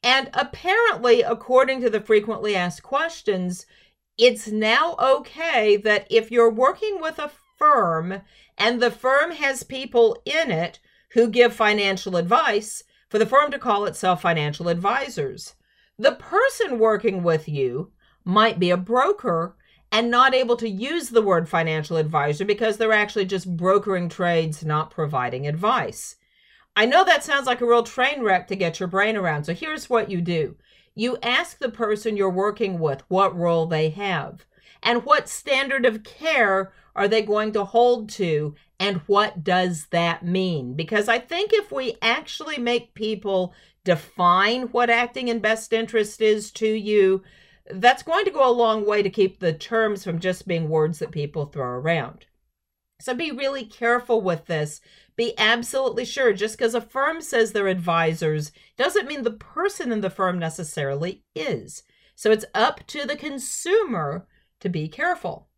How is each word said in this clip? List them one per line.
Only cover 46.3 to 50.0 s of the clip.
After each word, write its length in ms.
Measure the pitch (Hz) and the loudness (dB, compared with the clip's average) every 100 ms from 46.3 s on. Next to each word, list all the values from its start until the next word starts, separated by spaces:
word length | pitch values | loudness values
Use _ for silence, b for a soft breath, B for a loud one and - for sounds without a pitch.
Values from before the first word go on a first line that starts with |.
| 214 208 | 2 -2
to 160 | - 220 | -2 -2
you, 540 | 220 202 208 190 190 b b b b - | 0 2 4 4 2 b b b b -16
that's 320 | 190 240 254 | 2 4 4
going 240 | - 339 381 | 0 0 0
to 60 | |
go 180 | 302 262 | 2 4
a 20 | |
long 340 | 240 233 220 202 | 4 2 2 0
way 180 | 208 | 0
to 60 | 196 | 0
keep 300 | 214 190 - | 0 0 0
the 120 | 175 | -4
terms 520 | 156 - 226 220 196 | -4 -4 0 0 -2